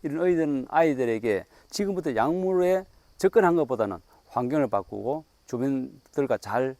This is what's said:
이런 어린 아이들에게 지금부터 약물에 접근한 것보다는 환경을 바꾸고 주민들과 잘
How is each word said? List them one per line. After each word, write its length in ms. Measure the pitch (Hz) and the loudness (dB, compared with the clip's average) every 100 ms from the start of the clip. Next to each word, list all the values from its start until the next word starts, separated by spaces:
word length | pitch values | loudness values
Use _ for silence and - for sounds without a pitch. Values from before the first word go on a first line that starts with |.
이런 180 | 160 151 | -6 -2
어린 460 | 180 175 156 139 123 | 0 2 0 -2 0
아이들에게 760 | 156 165 135 120 113 113 98 - - _ | 2 2 2 0 0 0 -2 -2 -20 _
지금부터 440 | - 202 185 160 | -6 -4 -2 -4
약물에 680 | 113 123 175 185 185 180 185 - _ _ _ | 0 0 0 0 2 2 0 -2 _ _ _
접근한 400 | 190 226 185 170 | 2 4 4 4
것보다는 400 | 139 123 107 87 - _ _ | 0 0 -2 -2 -12 _ _
환경을 380 | - 123 151 131 | -4 -2 0 0
바꾸고 580 | 101 92 104 104 151 156 _ _ | -2 -4 -8 -6 -6 -10 _ _
주민들과 920 | 120 135 135 131 - _ - 139 113 | -4 -2 -2 -6 -12 _ -4 -2 -2
잘 400 | - 110 131 131 | -2 -2 -2 -4